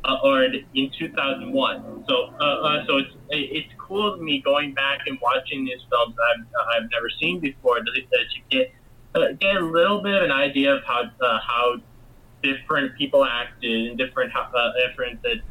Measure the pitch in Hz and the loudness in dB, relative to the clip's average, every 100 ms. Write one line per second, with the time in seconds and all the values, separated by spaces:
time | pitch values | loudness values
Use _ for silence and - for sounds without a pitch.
0 | - - 190 135 127 - - 135 135 - | -2 2 4 6 4 0 -6 -4 -4 -4
1 | - - 139 131 - 262 127 - - - | -6 -4 -4 -4 -2 0 0 -2 -10 -12
2 | - 127 120 - 147 139 156 147 - 139 | -2 -2 -2 -2 0 2 0 0 2 0
3 | 135 - - 147 139 151 - - - 196 | 0 -10 -6 -4 -4 -6 -8 -16 -6 0
4 | 208 175 160 139 139 143 147 135 139 139 | 0 -2 -4 0 2 2 0 -2 -2 -2
5 | 147 135 123 135 - 139 131 123 - 123 | -4 -2 0 0 -2 -6 -6 -6 0 2
6 | 117 117 117 117 113 120 117 117 113 117 | 2 2 2 2 -2 -4 0 0 0 -4
7 | 117 - 160 180 147 131 127 117 113 - | -4 -2 -2 -2 -4 0 2 2 0 -6
8 | - 127 - - - 262 254 - - - | 0 0 0 -8 -2 0 0 -4 -20 -20
9 | - 170 160 139 196 196 165 165 175 202 | -4 2 2 2 0 2 2 4 4 2
10 | 196 196 165 139 139 139 139 135 131 120 | 2 2 2 2 2 2 4 2 0 -2
11 | 113 - 123 110 - 120 120 120 - - | -2 0 0 0 0 2 2 0 -10 -20
12 | - - - - 139 135 - 151 135 - | -20 -20 -20 -6 -4 -4 -2 -2 -2 -4
13 | 139 139 135 120 123 - 120 113 117 120 | 2 4 4 0 -6 -8 -2 -2 -2 -4
14 | 127 131 120 123 120 123 117 123 123 127 | -4 -2 -2 -2 -2 0 0 0 -2 -2
15 | 123 117 123 113 - | -8 -4 -4 -4 -6